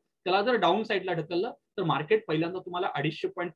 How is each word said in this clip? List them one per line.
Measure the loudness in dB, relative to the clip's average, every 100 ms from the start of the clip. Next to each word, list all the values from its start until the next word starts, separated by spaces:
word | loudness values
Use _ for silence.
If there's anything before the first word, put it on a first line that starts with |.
| _ _ 0
त्याला | 2
जर | 2 4
down | 4 2 0
साईडला | -2 0
ढकललं, | -2 -2 -2 -2 -6 _ -4
तर |
market | 2 2 4 2 2
पहिल्यांदा | 0 0 -4
तुम्हाला | -6 -4 -4 -2
अडीचशे | -4 -2 -6
point | -4 -8